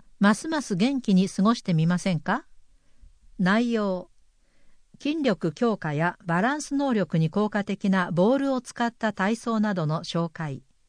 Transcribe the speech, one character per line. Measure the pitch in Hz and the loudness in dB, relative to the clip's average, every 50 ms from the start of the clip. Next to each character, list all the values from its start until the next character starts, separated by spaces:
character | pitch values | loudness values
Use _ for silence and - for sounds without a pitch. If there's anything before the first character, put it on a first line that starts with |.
| - - - _ | -16 -20 -2 _
ま | 202 202 220 | 4 4 4
す | - - 320 | 2 0 -4
ま | 320 294 | -4 -4
す | - - 208 | -2 -2 -2
元 | 165 208 269 277 254 | 0 0 0 0 -2
気 | - - | 2 4
に | 190 185 196 185 | 4 4 4 2
過 | - - | 0 2
ご | 190 220 247 | 2 2 2
し | - | 0
て | - - 175 | 0 0 0
み | 156 160 | 2 2
ま | 170 180 175 | 2 0 0
せ | - 196 175 | 0 -2 -2
ん | 156 | -2
か？ | - 180 202 277 - - - - - _ - _ _ _ - - - - - _ - - - - | -2 -2 -4 -4 -4 -10 -20 -20 -20 _ -20 _ _ _ -20 -20 -20 -20 -20 _ -20 -20 -4 -2
内 | 185 180 202 226 247 233 | 0 2 2 2 2 0
容。 | 233 220 208 196 185 180 - - _ - _ _ _ _ _ _ _ - - - - - _ _ - - | 0 0 0 -2 -2 -4 -6 -12 _ -20 _ _ _ _ _ _ _ -20 -20 -20 -20 -20 _ _ -20 -6
筋 | - 277 311 330 | -4 -4 -2 0
力 | 277 247 202 - - 165 | 0 0 0 0 -2 -4
強 | 147 - 240 233 208 | -2 0 0 0 0
化 | - - 156 | -2 -4 -4
や | 147 147 165 175 - - - | -2 0 0 -2 -2 -4 -4
バ | 175 165 175 | -2 0 2
ラ | 202 254 285 | 2 0 0
ン | 302 | -2
ス | 285 - 277 | -4 -4 -2
能 | 277 285 269 240 | -2 0 0 0
力 | 208 180 - - 160 | 0 0 0 2 0
に | 160 156 | 0 2
効 | - 202 208 214 | 0 0 -2 0
果 | - 208 | -2 -4
的 | 196 - 196 - - 196 | -2 -4 -6 -2 0 0
な | 190 190 180 175 | 2 2 0 0
ボ | 170 175 185 220 269 | 2 2 4 4 4
ー | 277 | 2
ル | 277 277 262 | 2 0 -2
を | 247 | -4
使 | 247 - - - 240 | -6 -8 -6 -4 -4
っ | 233 | -4
た | - _ - 214 | -4 _ -4 -4
体 | 214 - 190 202 233 | -2 -2 -2 -2 -2
操 | - - 233 226 214 | -2 -4 -4 -2 0
な | 214 214 202 | 0 0 0
ど | 180 156 | -2 -2
の | 147 156 180 | -2 -2 -4
紹 | 185 - - 170 170 165 | -6 -4 -4 -2 -2 -4
介。 | - - 160 147 135 - - _ _ _ _ | -4 -8 -8 -8 -8 -10 -14 _ _ _ _